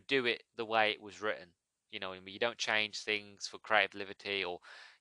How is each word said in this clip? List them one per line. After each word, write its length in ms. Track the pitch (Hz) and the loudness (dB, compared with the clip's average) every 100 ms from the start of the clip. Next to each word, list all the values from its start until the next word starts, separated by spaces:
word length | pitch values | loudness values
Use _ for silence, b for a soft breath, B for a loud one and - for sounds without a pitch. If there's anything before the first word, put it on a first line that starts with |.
| - | 0
do 180 | 139 120 | 2 2
it 180 | 101 - - | 0 -4 -8
the 80 | 110 | 2
way 260 | 113 107 | 4 4
it 100 | - | 2
was 200 | 104 92 | -8 -6
written. 260 | 107 73 85 _ _ _ - | -4 -4 -8 _ _ _ -14
You 80 | 107 | -10
know 100 | 95 | -8
what 80 | 92 | -10
I 40 | |
mean? 120 | 95 | -10
You 60 | 104 | -2
don't 180 | 117 110 | -2 0
change 420 | - 107 107 - | 0 2 0 -4
things 480 | - 104 101 101 - | -2 -2 -2 -12 -12
for 100 | 98 | -8
creative 360 | - 107 98 101 | 4 4 4 0
liberty, 480 | 98 101 101 98 | -8 -8 -4 -2
or, 160 | 90 87 B B B B | -2 -4 B B B B